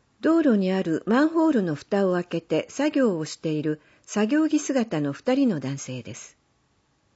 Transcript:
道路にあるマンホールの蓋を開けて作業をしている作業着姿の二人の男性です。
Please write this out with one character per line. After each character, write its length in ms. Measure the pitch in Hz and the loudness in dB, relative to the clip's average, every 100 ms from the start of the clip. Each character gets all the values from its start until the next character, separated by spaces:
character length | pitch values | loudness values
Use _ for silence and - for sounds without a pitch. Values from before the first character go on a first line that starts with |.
| _ _ | _ _
道 200 | 294 330 | 2 4
路 160 | 302 208 | 4 2
に 160 | 185 | 2
あ 100 | 190 | 0
る 200 | 180 156 - | 0 -2 0
マ 200 | 240 311 | 2 2
ン 20 | |
ホ 180 | 330 320 | 2 2
ー 40 | |
ル 120 | 254 | 2
の 120 | 180 147 | 0 -4
蓋 320 | - 202 190 | -2 0 2
を 60 | |
開 120 | 180 175 | 0 -2
け 160 | 170 | -6
て 260 | - 156 - | -2 -4 -4
作 220 | - 302 | -2 -2
業 260 | 294 247 170 | 2 0 0
を 60 | |
し 140 | 156 - | -6 -6
て 140 | 160 | -4
い 120 | 151 | -2
る 180 | 151 151 _ _ - | -2 -4 _ _ -8
作 220 | 208 220 | -2 0
業 220 | 294 311 | 2 2
着 100 | 302 | 0
姿 400 | - 262 220 160 | 0 0 0 -2
の 140 | 143 | -2
二 220 | 143 - 269 | -4 -2 2
人 140 | 262 | 2
の 100 | 160 | 0
男 180 | 127 139 | -4 -8
性 260 | - 127 | -8 -12
で 120 | 104 - | -12 -14
す。 220 | - _ _ _ _ _ _ _ _ | -18 _ _ _ _ _ _ _ _